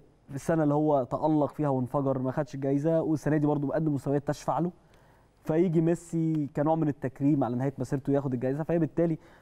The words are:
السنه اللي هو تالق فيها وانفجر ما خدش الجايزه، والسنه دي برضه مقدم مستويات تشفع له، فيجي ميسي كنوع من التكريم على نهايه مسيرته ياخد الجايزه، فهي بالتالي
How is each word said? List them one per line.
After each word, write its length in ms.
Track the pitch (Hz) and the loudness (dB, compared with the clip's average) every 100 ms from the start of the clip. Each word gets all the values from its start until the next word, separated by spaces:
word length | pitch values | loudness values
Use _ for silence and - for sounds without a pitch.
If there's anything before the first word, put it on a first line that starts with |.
| - _ - | -6 _ -14
السنه 300 | 139 - 160 | -6 -2 2
اللي 100 | 147 | 2
هو 300 | 147 151 143 | 2 2 2
تالق 500 | 123 143 151 151 139 | 0 -2 0 2 0
فيها 160 | - 147 | -2 -2
وانفجر 500 | 131 123 147 135 131 | 0 -2 -2 0 -2
ما 120 | 127 | -2
خدش 240 | 139 143 139 | -4 -6 -4
الجايزه، 460 | 135 139 160 165 | -2 0 2 0
والسنه 360 | 156 156 147 151 | 0 -2 0 2
دي 100 | 147 | 2
برضه 200 | 147 139 | 0 0
مقدم 260 | 160 156 | -2 0
مستويات 340 | 139 139 143 143 | -2 -2 -2 -2
تشفع 320 | 147 - 135 | -4 -4 -2
له، 120 | 175 - _ - _ _ _ _ | -2 -6 _ -20 _ _ _ _
فيجي 380 | - 160 185 165 | -2 2 2 2
ميسي 680 | 160 170 - 165 160 156 139 156 | 2 0 -2 -2 0 0 -2 -2
كنوع 200 | 151 160 | 0 2
من 120 | 156 | 0
التكريم 560 | - 131 - 139 147 | -2 -6 0 2 2
على 120 | 117 123 | 2 0
نهايه 180 | 139 135 | -2 -4
مسيرته 340 | 127 139 139 | -4 -4 0
ياخد 200 | 139 135 | 0 0
الجايزه، 300 | 127 127 143 | -2 -2 -2
فهي 160 | 160 170 | -2 0
بالتالي 380 | 151 - 170 156 - - | 0 2 0 0 -8 -20